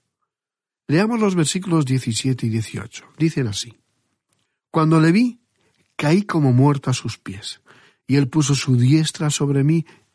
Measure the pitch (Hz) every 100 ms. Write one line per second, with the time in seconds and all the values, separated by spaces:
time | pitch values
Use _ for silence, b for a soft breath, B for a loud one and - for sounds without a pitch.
0 | _ _ _ _ _ _ _ _ - 151
1 | 254 240 214 185 147 190 180 165 135 131
2 | 123 110 135 123 117 113 110 - 117 -
3 | - - 160 156 120 101 120 - _ _
4 | _ _ _ _ _ _ _ 160 156 160
5 | 160 185 247 233 _ _ _ _ _ -
6 | 147 175 208 170 143 123 139 143 - 127
7 | - - - 98 - - _ b b b
8 | b 139 135 160 143 135 - 127 123 156
9 | 156 - 151 - 143 139 139 165 156 b
10 | b